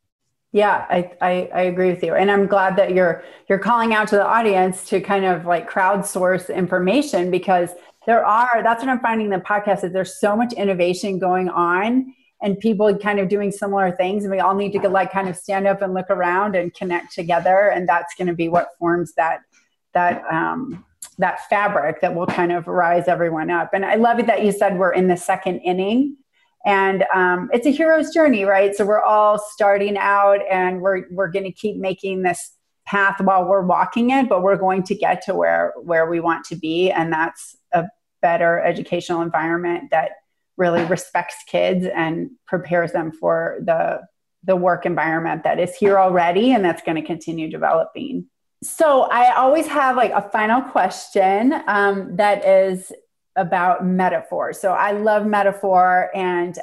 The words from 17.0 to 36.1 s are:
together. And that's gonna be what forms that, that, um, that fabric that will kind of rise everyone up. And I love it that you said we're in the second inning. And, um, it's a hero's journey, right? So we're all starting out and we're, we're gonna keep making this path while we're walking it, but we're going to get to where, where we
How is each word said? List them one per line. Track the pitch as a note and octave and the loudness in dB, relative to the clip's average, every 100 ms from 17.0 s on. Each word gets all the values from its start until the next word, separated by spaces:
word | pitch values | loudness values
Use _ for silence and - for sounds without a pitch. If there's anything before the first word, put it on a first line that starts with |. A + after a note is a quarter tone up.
| - - | -8 -8
together. | E3+ E3+ F3+ F#3+ G3+ | -2 0 4 4 2
And | F3 F3+ | 0 0
that's | E3+ F3 - | 0 -2 -4
gonna | F3+ | -4
be | E3+ E3 | -2 0
what | E3+ - - | 0 -2 -2
forms | E3+ F3 E3 | 0 0 0
that, | - E3 - _ _ _ _ _ | -2 -2 -4 _ _ _ _ _
that, | F3+ F3 F3 - | 0 0 0 -4
um, | D#3+ E3 E3 E3 E3+ - _ - - | -2 -2 -2 -2 -4 -8 _ -18 -2
that | F3+ - - | -2 -2 -2
fabric | G#3 G3+ D#3+ D3+ D#3 | 0 0 0 -2 0
that | F3+ | -2
will | E3 F3+ | -2 -4
kind | - F3 | -2 -2
of | F3 E3+ | -2 -2
rise | F3+ E3+ F3 F3+ | 0 2 2 2
everyone | E3 E3+ D#3+ D#3+ | 0 0 -2 -2
up. | F3 D#3+ | -4 -2
And | G3 F#3+ | -2 0
I | G#3+ | 2
love | A#3 A#3 | 2 2
it | A3+ | 0
that | G3+ | 2
you | G#3 | 0
said | G3 G3+ F#3 | 2 0 2
we're | F#3 | 0
in | F3+ F#3 | 2 2
the | F3 | 0
second | - F#3 F#3+ F3 | -2 -4 -4 -4
inning. | F3+ F#3 G3 A#3+ C#4 - _ _ _ _ G3+ | -4 -2 0 0 -2 -6 _ _ _ _ 0
And, | G3 G3 F#3+ - | 2 2 0 0
um, | F#3 F3+ F3+ F3+ | 2 2 0 -2
it's | A#3 C#4+ | 0 0
a | |
hero's | D4 D#4+ D#4+ D#4 | 2 2 2 2
journey, | E4 D4+ G#3+ | 2 2 2
right? | G3 G3 G3+ G3+ | 2 4 2 0
So | G3+ | 0
we're | G#3 | 2
all | - G#3+ G#3 G#3 | 4 4 4 2
starting | - - G3+ G3+ G3+ G3+ | -4 0 2 2 0 0
out | G3 G3+ G3+ G3+ F#3+ | 2 4 4 4 2
and | F#3 F3+ F#3 | 0 0 0
we're, | F#3 F#3+ F3+ | -2 -2 -4
we're | F3+ F#3 | -4 -2
gonna | F#3+ F#3+ | -4 -6
keep | - G#3+ F3+ | -6 -6 -4
making | F#3+ F3+ G3 F#3 | -6 -6 -6 -2
this | F3+ E3+ - _ _ _ - | -2 -4 -10 _ _ _ -4
path | G3+ G3 F#3+ | 0 0 2
while | F#3+ F#3+ F3 | 2 2 2
we're | G3 F3+ | 2 2
walking | E3 F#3 A#3+ A#3+ | 0 0 0 2
it, | C4+ B3 | 2 2
but | F#3 | 2
we're | F#3 F3+ | 2 2
going | F#3+ F#3+ | 2 0
to | F3+ G3 | -2 -2
get | E3 F3+ | -2 -2
to | - | -4
where, | F3 E3+ E2+ F2 B2+ | 0 2 2 0 -4
where | E3+ E3 | -2 0
we | E3 | 0